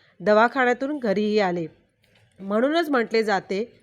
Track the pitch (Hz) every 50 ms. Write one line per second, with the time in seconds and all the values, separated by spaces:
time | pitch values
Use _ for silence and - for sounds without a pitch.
0 | _ _ _ _ 175 202 214 214 226 240 240 277 254 247 247 240 269 269 302 294
1 | 240 214 190 208 214 214 208 214 202 180 175 175 165 156 - _ _ _ _ _
2 | _ _ _ _ _ _ _ - 190 196 202 220 247 285 311 339 339 311 285 247
3 | 226 185 - 226 220 214 202 185 - - 196 190 233 240 _ _